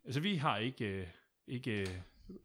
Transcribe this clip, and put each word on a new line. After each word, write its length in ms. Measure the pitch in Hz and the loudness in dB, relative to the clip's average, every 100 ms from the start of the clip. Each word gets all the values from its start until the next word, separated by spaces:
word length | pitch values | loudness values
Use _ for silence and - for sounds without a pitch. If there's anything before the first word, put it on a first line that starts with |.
altså, 160 | - 131 | -4 0
vi 160 | 180 190 | 2 4
har 220 | 147 104 | 4 2
ikke, 260 | 117 127 110 95 | 0 0 -2 -2
øh, 60 | 90 - _ _ - | -4 -10 _ _ -8
ikke, 340 | 127 127 107 | -4 0 0
øh, 80 | 95 90 90 - - 190 | 0 -2 -8 -16 -16 -10